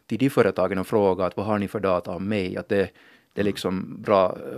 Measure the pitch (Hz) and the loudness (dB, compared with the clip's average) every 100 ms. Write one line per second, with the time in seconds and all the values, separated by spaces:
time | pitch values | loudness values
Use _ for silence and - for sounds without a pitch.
0 | - 110 135 135 104 95 92 95 95 113 | -8 -2 0 4 2 2 0 0 0 2
1 | 98 90 90 - 101 104 98 110 95 90 | 2 2 -2 -2 -2 -2 -2 -2 0 0
2 | 95 87 95 107 92 98 87 101 92 - | 0 -6 -4 -2 -2 -6 0 0 0 -4
3 | - _ _ - 101 95 92 92 - - | -20 _ _ -2 -2 -2 -4 -4 -6 -8
4 | - 101 92 - - | 2 4 4 0 -10